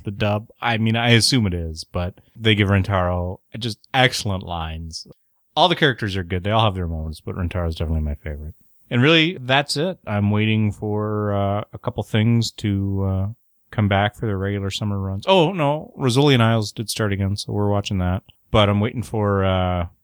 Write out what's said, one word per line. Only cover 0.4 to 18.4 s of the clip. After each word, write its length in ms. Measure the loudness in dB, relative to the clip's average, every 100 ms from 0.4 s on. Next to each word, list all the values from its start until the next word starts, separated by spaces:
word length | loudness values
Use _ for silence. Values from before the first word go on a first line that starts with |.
| -6 _
I 160 | -4 0
mean, 180 | 0 2
I 140 | 4
assume 360 | 4 4 2 2
it 60 |
is, 300 | 0 -6 -8 -10
but 340 | -6 -6 -8 _ -4
they 180 | 2
give 140 | 4 4
Rentaro 720 | 4 2 0 0 -2 -4 -8 _ -10
just 220 | -8 -10 _
excellent 500 | 2 2 2 -4 -4
lines. 640 | -6 -6 -6 -8 -10 -12 -16 -20 _ _ _ 2
All 140 | 2
the 60 | 4
characters 400 | 2 2 -2 -4
are 60 |
good. 200 | -4 -4
They 80 | 0
all 140 | 2 2
have 100 | 2
their 120 | -4
moments, 340 | -4 -6 -8
but 140 | -10 -4
Rentaro's 400 | -4 -2 -4 -4
definitely 260 | -2 -2
my 120 | -2 -4
favorite. 400 | -8 -10 -12 -16 _ _ _
And 120 | 0
really, 360 | 4 4 2 -2
that's 380 | -2 0 0 -4
it. 220 | -4 -6 -4
I'm 260 | 0 0
waiting 400 | 2 2 2 0
for, 600 | -2 -6 -4 -2 -2 -2
uh, 300 | 0 0 -2 -6
a 60 | -10
couple 260 | -8 -6
things 480 | -4 0 2 2 0
to, 500 | -4 -2 0 -2 -2
uh, 240 | 0 0 -2 -6 _ _ _
come 160 | -2 2
back 280 | 2 0 -2
for 100 | -4
their 120 | -2
regular 320 | -2 -4 -4
summer 280 | -4 -4 -4
runs. 240 | -4 -6 2
Oh, 260 | 4 4
no. 400 | 2 0 -2 -6 -2
Rizzoli 360 | 0 4 4
and 100 | 6
Isles 280 | 4 2 -2
did 180 | -6 -8
start 240 | -2 -2
again, 220 | 0 -2 -2
so 160 | -4
we're 160 | -2 0
watching 300 | 0 -2 -2
that. 240 | 0 -2 -6 _